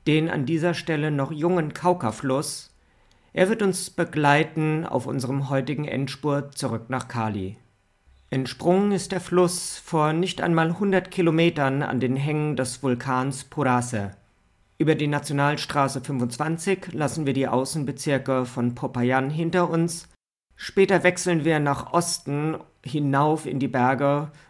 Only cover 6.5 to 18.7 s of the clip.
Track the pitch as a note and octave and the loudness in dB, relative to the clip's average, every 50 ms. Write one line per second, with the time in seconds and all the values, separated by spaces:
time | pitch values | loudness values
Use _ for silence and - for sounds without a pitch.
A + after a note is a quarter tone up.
6.5 | - - C#3+ B2 A2 A2 A2+ - B2+ B2+ - - - A#2+ A2 G#2+ G#2 G#2 F#2+ F#2+ | -8 -6 -4 -4 -4 -4 -6 -6 -6 -6 -6 -6 -4 -4 -2 -2 -2 -4 -6 -6
7.5 | G#2 - _ _ _ _ _ _ _ _ _ _ - _ _ _ - C3 C3 B2+ | -8 -12 _ _ _ _ _ _ _ _ _ _ -20 _ _ _ -4 -4 -2 -4
8.5 | - - - E3+ F3+ G3 G3+ G#3 G3+ F3+ - - G3 F3+ - - F3 F3+ F3+ F3 | -6 -2 2 4 4 4 4 2 2 0 -2 -4 -6 -6 -4 0 2 4 4 4
9.5 | F3+ - - - - - - - E3 D#3 D3+ D3+ D#3 E3 F#3 F3 - - D#3+ E3+ | 2 -2 -6 -8 -10 -12 -8 -4 0 0 2 2 2 0 -2 -2 -2 -2 0 2
10.5 | E3+ E3 D#3+ E3 E3+ - G#3 G3+ F#3+ F#3 F#3 - - F#3 F3 E3 D#3+ D#3+ E3+ E3+ | 2 2 2 2 0 0 0 2 2 2 0 -2 -2 2 2 4 4 4 4 4
11.5 | E3 D#3 C#3 C3+ C3+ C#3 D3 - C3 B2 B2+ B2 C3 C3+ C#3 D#3 D3+ D3+ D3+ D3+ | 2 2 0 0 0 0 -2 0 0 0 0 0 0 0 0 -2 0 0 0 0
12.5 | D3 - C3 B2+ - - - C3 B2 A#2+ B2 C3+ C3 B2+ C3 C#3 C3 - - - | 0 -2 -2 -4 -4 -4 0 0 0 0 0 -2 0 0 0 -2 -4 -6 -10 -10
13.5 | - D3+ C#3 B2+ B2 B2 A#2+ B2 A#2+ G#2+ G2+ G2 - - _ _ _ _ _ _ | -6 -2 0 2 2 2 0 0 -4 -4 -4 -6 -8 -14 _ _ _ _ _ _
14.5 | _ _ _ _ _ _ D3+ D3+ D#3 - D3+ D3 D3 C#3+ C#3+ - C#3+ C#3+ C#3+ C#3+ | _ _ _ _ _ _ 2 2 2 2 0 0 0 -2 -2 -2 0 2 2 2
15.5 | D3 D3 - - - D3 C#3 C3+ - C3+ C3+ - C#3 B2+ B2 A#2+ A#2+ - D3 D#3 | 2 0 -4 -2 2 2 2 2 0 -4 -6 -4 -2 -2 -2 -2 -2 -2 -2 -2
16.5 | E3 E3 - G3 F#3+ F#3+ - F#3 - D3 D3+ C#3 - D#3+ D3+ C#3 C3 C3+ C#3 - | -2 -2 0 0 -2 -2 -2 -8 -4 -2 -2 -2 -2 -2 -2 0 0 0 0 0
17.5 | - B2+ C3+ C3+ - D#3+ C#3 A#2 B2 - - D#3 C#3+ C3 C3+ C#3 C3 B2+ B2+ B2 | 0 0 0 -2 -2 -4 -4 -4 -6 -4 -2 -2 -2 0 0 0 0 0 0 -2
18.5 | B2 C3 A#2+ B2 | -2 -2 -2 -2